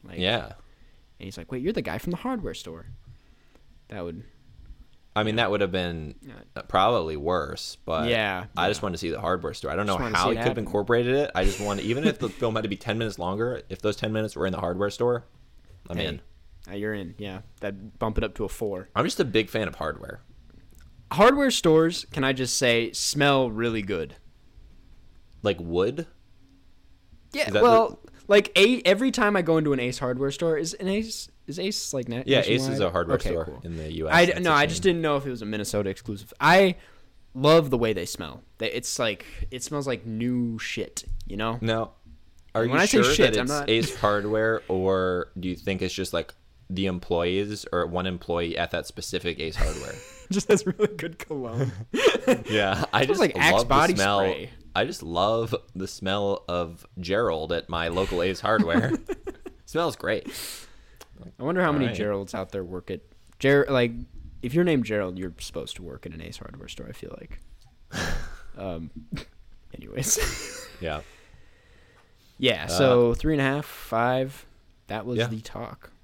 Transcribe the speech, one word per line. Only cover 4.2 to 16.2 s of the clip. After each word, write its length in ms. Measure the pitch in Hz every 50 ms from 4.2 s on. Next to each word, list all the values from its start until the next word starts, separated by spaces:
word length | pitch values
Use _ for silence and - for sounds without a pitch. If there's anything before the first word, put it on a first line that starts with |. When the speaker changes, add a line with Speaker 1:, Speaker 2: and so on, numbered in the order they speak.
| 117 - - - _ - - - - - - - - - - - _ - -
Speaker 2:
I 100 | 107 110
mean, 120 | 113 107
that 160 | 117 117 95
would 80 | 101 101
have 140 | 101 92 90
been 420 | 92 90 87 85 82 78 71 64 -
Speaker 1:
Yeah. 120 | - 135 113 53 - - -
Speaker 2:
uh, 60 | -
probably 560 | - - - 92 95 110 123 107 82 80 78
worse, 580 | 73 71 82 92 87 76 69 73 - - - - - -
but 220 | - 82 80 78
Speaker 1:
Yeah, 380 | 120 117 113 107 101 95 90 90 - -
Speaker 2:
I 140 | - 85 95
just 100 | 107 -
Speaker 1:
yeah. 60 | -
Speaker 2:
wanted 80 | 101 87
to 40 | 82
see 100 | - 82
the 100 | 80 -
hardware 340 | - 82 92 90 82 76 -
store. 160 | - - 71
I 60 | 73
don't 100 | 87 104
know 100 | 104 95
Speaker 1:
Just 60 | 87 127
wanna 140 | 117 107
Speaker 2:
how 60 | 85 90
Speaker 1:
see 60 | 104
Speaker 2:
he 20 |
Speaker 1:
it 40 | 117
Speaker 2:
could 40 | 113 117
have 40 | 123
Speaker 1:
happen. 120 | 131 117 107
Speaker 2:
incorporated 520 | - - 104 101 98 120 120 123 123 127
it. 160 | 139 143 - -
I 80 | 92 95
just 160 | 98 98 -
wanted, 240 | 104 101 101 101 -
even 220 | 107 117 135 156
if 120 | 160 143
the 120 | - 123 110
<laughs> 100 | 95 -
film 140 | 123 113 110
had 60 | 113
to 80 | 107 107
be 80 | 98
ten 200 | - - 117 107
minutes 220 | 113 113 110 98 -
longer, 420 | 87 90 95 104 113 123 127 - -
if 140 | - 95 -
those 160 | - 110 101
ten 160 | - - 110 107
minutes 240 | 110 110 107 -
were 80 | 71 82
in 80 | 95 90
the 80 | 80
hardware 280 | 92 85 92 92 101 101
store, 360 | - - 120 123 123 117 - - - - - - - - - - - - - -
I'm 80 | 87
Speaker 1:
Hey, 80 | 85 78
Speaker 2:
in. 160 | 78 73 -